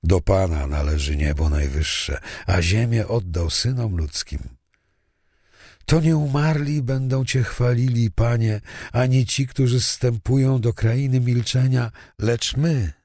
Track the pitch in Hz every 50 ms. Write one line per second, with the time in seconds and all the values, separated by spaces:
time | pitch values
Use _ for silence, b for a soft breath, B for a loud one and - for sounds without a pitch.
0 | - 82 92 90 82 - 98 95 95 92 80 76 71 69 71 73 73 71 78 76
1 | 69 71 76 71 73 73 73 71 78 78 73 73 73 69 67 76 76 - - -
2 | - - 69 64 B B B B B B 92 92 85 85 95 107 117 120 117 117
3 | 104 - 113 120 95 90 82 87 85 80 - - - 120 131 123 117 110 95 85
4 | 78 73 - - - - - 65 64 60 - _ _ _ b b b b b b
5 | b b b b b b b b b b b b b b b b b - - 165
6 | 156 160 165 156 151 143 135 147 147 156 156 135 147 143 147 151 135 117 135 131
7 | 131 131 131 135 135 123 - 131 117 - - - 123 123 123 117 123 131 123 117
8 | 117 110 - - 117 117 120 117 113 110 107 104 B B B B B B B 120
9 | 127 127 127 131 127 - - - 139 127 - - 135 123 120 127 - - - -
10 | - 123 117 110 - - 131 135 135 135 135 127 110 120 110 - - 113 113 127
11 | 139 135 127 131 123 123 123 120 117 - - 127 127 131 127 127 120 113 B B
12 | B B B B - 110 117 117 - - - 123 147 170 160 135 104 82 76 _
13 | _